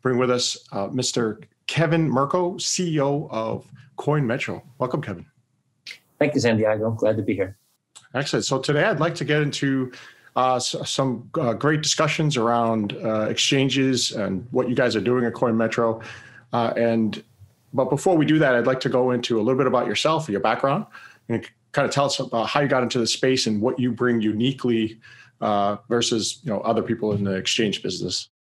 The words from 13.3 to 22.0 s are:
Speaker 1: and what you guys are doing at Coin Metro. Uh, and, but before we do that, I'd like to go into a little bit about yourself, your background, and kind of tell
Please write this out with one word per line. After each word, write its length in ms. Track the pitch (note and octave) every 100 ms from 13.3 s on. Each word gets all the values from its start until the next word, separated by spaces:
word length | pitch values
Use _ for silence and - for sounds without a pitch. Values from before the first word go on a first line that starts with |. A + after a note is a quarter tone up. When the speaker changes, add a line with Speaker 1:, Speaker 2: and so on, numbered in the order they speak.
| A2 - C#3 C3+ C3+ C3+ B2 -
Speaker 1:
and 360 | A2+ G2 F#2 -
what 200 | B2+ A#2+
you 40 |
guys 220 | B2+ B2 G#2+
are 60 |
doing 220 | F#2+ B2
at 120 | A#2 -
Coin 200 | B2 A2+
Metro. 460 | A2+ A#2+ A#2 A2 - - - - _
Uh, 220 | A#2+ A#2 -
and, 480 | A#2 A2+ A2 - - _ - _ _ C3
but 160 | B2+
before 260 | C#3+ F#3+ E3+
we 80 | D3+
do 140 | D#3
that, 160 | C#3+ A#2+
I'd 100 | A#2+
like 140 | C3
to 100 | -
go 220 | B2+ B2+
into 280 | B2 A#2+ A2+
a 40 |
little 160 | A2 C3
bit 80 | B2+
about 180 | A#2+ A#2+
yourself, 420 | G#2 D3+ D#3+ D3+
your 100 | G2
background, 480 | A2 B2 C#3 D#3+ - - - - -
and 180 | A2+ - _ _
kind 140 | - C3+
of 80 |
tell 120 | -